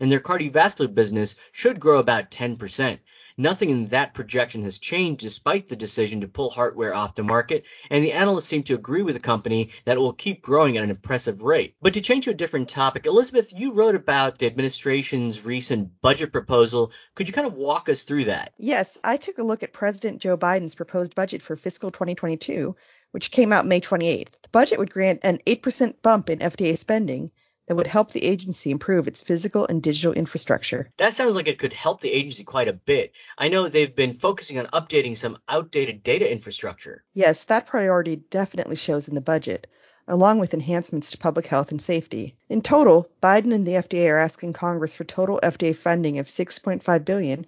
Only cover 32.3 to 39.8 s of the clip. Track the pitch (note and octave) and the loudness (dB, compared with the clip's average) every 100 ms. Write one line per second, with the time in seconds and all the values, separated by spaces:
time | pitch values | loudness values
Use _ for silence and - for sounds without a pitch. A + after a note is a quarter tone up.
32.3 | A#2+ - C3 A2 F#2 - C#3 - - - | -8 -6 -2 -2 -2 0 0 0 -8 -16
33.3 | - D3 F#3+ E3+ D3+ C#3+ C#3 B2+ A#2+ F#3+ | -4 0 2 2 2 2 2 -2 0 -2
34.3 | F#3+ - C3 A#2+ D#3+ D#3+ D3+ B2 A2 A#2 | -2 -6 -8 -4 -4 0 0 0 -2 -8
35.3 | - - D#3 D#3+ D3 C3+ G#2+ D#3+ F#3+ F#3+ | -8 -4 -4 -2 -2 -2 -2 0 0 0
36.3 | A2+ G#2+ - G2+ - - - _ G3 E3+ | -4 -8 -10 -10 -12 -16 -20 _ 2 4
37.3 | D#3+ - A3+ - A#3+ F#3+ F3+ E3 D3+ - | 4 2 0 0 0 2 2 0 -4 -4
38.3 | F#3+ G3 F3+ - D#3 - D3 C#3+ C#3+ C3+ | -4 -4 -4 -6 -6 -2 -2 -2 -4 0
39.3 | D#3+ - F2+ - _ | -2 -2 -8 -10 _